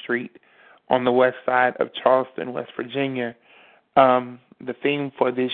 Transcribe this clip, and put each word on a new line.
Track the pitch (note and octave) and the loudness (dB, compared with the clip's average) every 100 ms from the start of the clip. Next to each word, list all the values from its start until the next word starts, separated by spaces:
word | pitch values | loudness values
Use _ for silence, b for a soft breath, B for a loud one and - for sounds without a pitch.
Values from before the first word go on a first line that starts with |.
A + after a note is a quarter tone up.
Street, | - A#2+ B2 - b b b b - | -4 -6 -6 -18 b b b b -2
on | C3 | 0
the | B2 | 2
west | B2 B2+ - - | 4 2 0 -2
side | B2+ B2+ - | 0 2 0
of | B2 - | -6 -2
Charleston, | B2 C3 B2+ - B2+ | 2 2 0 -8 -8
West | B2+ A#2+ - | -8 -10 -10
Virginia. | A#2+ C3 C3+ B2+ A#2 - b b b b b - | -8 -6 -4 -4 -6 -10 b b b b b 4
Um, | C3 B2+ B2 B2 _ - | 6 4 0 -12 _ -16
the | B2+ A#2+ | -12 -6
theme | C#3+ C#3+ C#3 - | -4 -2 -4 -2
for | B2+ | -2
this | B2 B2+ | 0 -4